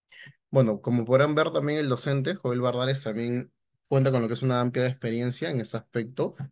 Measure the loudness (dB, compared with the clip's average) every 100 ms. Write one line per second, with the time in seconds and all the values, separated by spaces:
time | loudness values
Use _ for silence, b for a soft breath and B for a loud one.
0 | _ B B B _ 4 4 2 0 0
1 | 4 4 4 2 0 0 -2 -2 -2 -2
2 | -2 -2 -2 -4 -2 0 0 0 -2 -2
3 | -4 -4 -4 -4 -6 _ _ _ _ 2
4 | 4 2 0 0 0 2 2 0 0 -2
5 | -4 -2 -2 -2 -4 -4 -4 -8 -6 -6
6 | -6 -4 -6 -6 -14